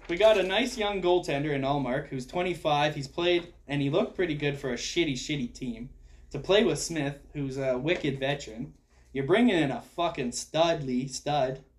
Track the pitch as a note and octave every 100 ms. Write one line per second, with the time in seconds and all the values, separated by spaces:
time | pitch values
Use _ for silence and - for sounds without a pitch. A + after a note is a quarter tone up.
0 | - E3+ G#3+ G#3 F3+ G3+ B3+ - G#3 G3
1 | F3 F3+ F3 C#3 D3+ C#3 C3+ C#3+ B2+ C3
2 | D3+ C3 B2 F3+ F#3 E3+ D#3 D3 D3+ D3+
3 | C#3 - F3 F3 F3 - - C#3+ C#3 D#3+
4 | A#3 - F3 D3 D3 C#3 C3+ A#2+ - -
5 | D#3+ B2 - D3 A#2+ - B2 A2+ C3+ -
6 | - - - C#3 - G3+ A3+ D3+ - E3
7 | C#3 C#3+ - D3+ C3+ C3 C3+ B2+ C#3+ F3+
8 | D3 C3+ C3+ D3 - A2 D3 - _ _
9 | _ C3+ C#3 G3+ A#3+ F3+ C#3+ A#2 - -
10 | E3+ D#3 B2 - - D3+ E3+ D#3+ C3+ B2
11 | C3+ - - D3 C3 C3 -